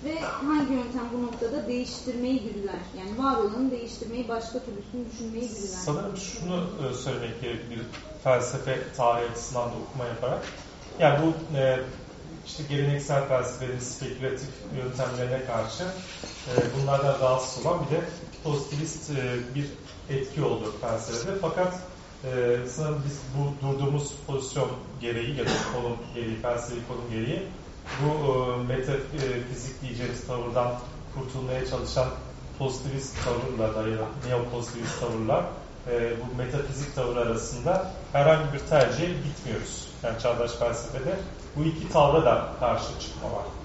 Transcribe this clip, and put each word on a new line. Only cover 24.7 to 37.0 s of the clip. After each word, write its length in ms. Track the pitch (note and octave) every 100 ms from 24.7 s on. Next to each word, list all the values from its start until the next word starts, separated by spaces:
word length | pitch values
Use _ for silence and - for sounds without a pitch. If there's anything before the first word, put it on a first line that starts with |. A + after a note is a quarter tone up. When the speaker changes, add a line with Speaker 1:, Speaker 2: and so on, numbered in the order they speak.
| - - -
Speaker 2:
gereği 340 | A#2 A#2 A#2 C3+
ya 100 | A2+
da 40 | A2 - B2
konum 220 | A#2+ A#2 - A#2+
gereği, 260 | A2+ A2
felsefi 460 | A#2+ A#2+ - A#2 A2
konum 220 | A#2+ A#2+
gereği 360 | A2 A#2 F3+ F#3+ - - - - C3+
bu, 320 | D3 D3+ C#3
e, 300 | B2+ B2 B2
metafizik 1160 | B2 B2+ - C#3 C3+ D3+ C3+ B2 A#2+ - - -
diyeceğimiz 460 | C3 A#2 B2 A#2 -
tavırdan 440 | B2 A#2+ A#2+ B2 B2 - - - C#3
kurtulmaya 500 | B2+ B2+ B2+ B2+ C3
çalışan 420 | B2+ A#2 - B2+ - - - - -
pozitivist 560 | C3 B2+ C#3 C#3 - - B2
tavırla 500 | A#2+ - A2+ A2 G#2+
da 140 | G#2+
ya 80 | A2
da 80 | G#2+ - B2
neopozitivist 720 | B2 A#2+ A#2+ A#2 B2 A2+ -
tavırla, 460 | B2 A2 A2 D#3+ F3+ - - - -
e, 220 | A#2+ A#2 A2+
bu 180 | A#2+ B2
metafizik 580 | B2+ C#3+ - - -
tavır 220 | -